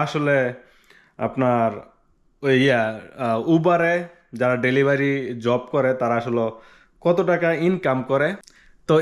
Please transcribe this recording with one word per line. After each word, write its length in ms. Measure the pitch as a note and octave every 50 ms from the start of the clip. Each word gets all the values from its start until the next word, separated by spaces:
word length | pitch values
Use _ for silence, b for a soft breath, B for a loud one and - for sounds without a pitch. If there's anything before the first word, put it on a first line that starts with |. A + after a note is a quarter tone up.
| D3+
আসলে 300 | D3 - D#3 D3 C#3+ C#3+ C3+ B2+ A#2+ B2 b b b b b b b b b b b b - A#2
আপনার 440 | A2+ - C3+ C3 B2 A#2+ A#2 A2+ A2+ A2 F#2+ - - _ _ _ _ _ _ _ _ _ _ -
ওই, 120 | C3+ C3 B2+ C3+
ইয়া, 180 | C#3 B2+ A#2 A2 A2 A2 G#2 F#2 - - C#3+ B2+
আহ, 160 | A#2 A2+ A2+ A2+ D#3+ D#3+
Uber-এ 400 | E3 D#3+ F3+ F3 E3 E3+ E3+ F3 F3 F3 E3+ - _ _ _ B2+ A2+
যারা 160 | B2 B2 B2+ A#2+ A#2
ডেলিভারি 460 | B2+ B2+ C#3 C#3 C#3 C#3 C3+ C#3 C#3 C#3 C#3 B2+ A#2+ B2 A#2+ A2
জব 160 | A#2+ B2 B2 B2 - -
করে 180 | C#3+ B2+ C3 C3 B2+
তারা 140 | B2 A#2 A#2 A#2
আসলে 240 | - B2 A#2 A#2 A2+ A2 G#2+ B B B B B B B B _ -
কত 120 | E3+ F3 F#3 F3+ F3
টাকা 180 | F3 E3 E3+ E3 E3 C#3+ E3
ইনকাম 320 | F3+ F#3+ F3 - D3 C3 C3 A#2+ B2+
করে, 180 | C3+ C3+ D3 E3 G3+ - b b b b b b b _ _ -
তো 40 | D#3 D#3+